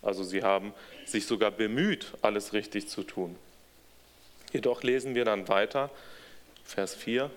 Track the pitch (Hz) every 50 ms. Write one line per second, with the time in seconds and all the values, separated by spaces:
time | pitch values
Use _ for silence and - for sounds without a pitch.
0 | - 104 98 95 95 92 92 95 98 95 98 98 95 104 104 - - - - -
1 | - - - 110 101 - 120 101 107 104 104 - 110 107 110 131 175 214 180 -
2 | - - - - - 110 104 104 101 - - 107 104 - - 104 98 - - -
3 | 95 - - - 92 85 85 - - - - - - - - - - - - -
4 | - - - - - - - - - - - - 110 127 120 - - 127 123 131
5 | 123 135 127 120 120 113 107 101 92 - 98 98 104 113 - 139 135 143 - -
6 | - - - - - - - - - - - - - - - - 98 95 - -
7 | - - 117 123 135 143 143